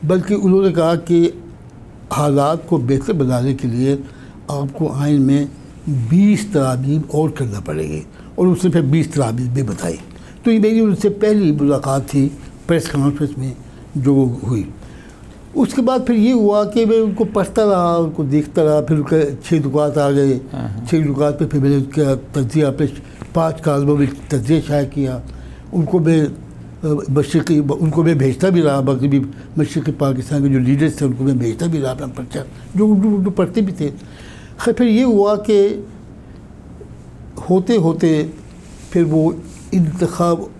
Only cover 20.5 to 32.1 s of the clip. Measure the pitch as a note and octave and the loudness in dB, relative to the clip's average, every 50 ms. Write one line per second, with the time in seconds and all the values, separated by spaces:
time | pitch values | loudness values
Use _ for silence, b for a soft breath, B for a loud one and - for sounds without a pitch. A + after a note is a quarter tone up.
20.5 | - C3+ B2 A#2 G2 G#2+ A#2+ - - D#3+ D#3 C#3+ C#3 C3 D3+ D3 C#3+ D3 E3 - | -10 -8 -8 -8 -8 -8 -4 -2 0 0 0 0 0 0 0 0 0 -2 -4 -2
21.5 | - C#3+ C3+ C#3 C#3+ C#3 C3+ C#3 - D#3+ D3+ C#3 C3+ C3 - - - D3 C3+ A#2 | 0 0 2 2 2 2 0 -2 0 0 0 0 0 -2 -4 -6 -4 -2 -2 0
22.5 | - D#3 D3+ C#3 C3+ - D#3 C#3+ - - B B B B B B - E3+ E3 D#3+ | 0 2 2 2 0 0 -2 -4 -4 -8 B B B B B B -2 0 0 0
23.5 | D#3 - - D3+ C#3+ C#3 C#3+ C#3+ D3 C#3+ C#3+ B2+ - - - - D3 C3 A2 B2 | -2 -2 -2 0 0 2 2 2 2 2 2 0 -2 -8 -8 -4 -4 -2 2 2
24.5 | D#3+ D#3 - - D3 C#3+ C#3+ C#3 - C#3+ C#3 C3+ B2+ A#2+ - B B B B B | 2 2 2 0 0 0 0 -2 -2 -4 -4 -2 -4 -6 -10 B B B B B
25.5 | B B B B - F3+ D#3+ - - F3+ D#3 D#3+ E3 D#3+ D3+ C#3 - - - - | B B B B -2 -2 0 2 2 2 4 4 4 4 2 0 -4 -8 -16 -18
26.5 | - - - - - - - D#3 D3+ C#3+ - - C3+ D3 C#3+ - - E3 D#3+ - | -18 -18 -18 -18 -14 -6 -2 -2 -2 -2 -2 0 0 0 0 2 0 0 2 2
27.5 | E3 D3+ D3 C3+ C#3+ - F3+ D#3 C#3+ E3 D#3+ E3 E3+ C#3 C3 C3+ B2 - F3+ F#3+ | 2 2 2 0 0 0 0 0 2 2 2 2 2 2 2 2 2 2 2 2
28.5 | F3+ F3 D#3+ D3 C#3 C#3 C3 C3+ C#3 B2 B2+ C#3+ C#3 C#3 - - B B B B | 4 4 4 2 2 2 0 0 0 0 0 2 2 2 0 -2 B B B B
29.5 | B D#3+ D3+ - - E3 - D#3+ C3+ - D3+ C3+ C3+ B2+ B2 - D3+ C#3+ C#3 C#3+ | B -2 -2 0 -2 -4 -2 -2 -2 -2 -2 -2 -2 -2 -4 -4 -2 0 2 2
30.5 | C3+ C3 B2+ B2 C#3+ C#3 D#3 D#3 D#3 - D3 C3+ B2 A#2+ C3 C3+ C3+ B2 A#2+ A#2 | 2 2 2 2 2 2 2 0 0 0 -2 -2 -2 0 0 0 0 0 0 -2
31.5 | A2 A2 E3 E3+ E3 D3+ C3+ C3 B2+ C3 D3 B2+ | -2 -2 -2 -2 -2 -2 -2 -4 -4 -6 -8 -10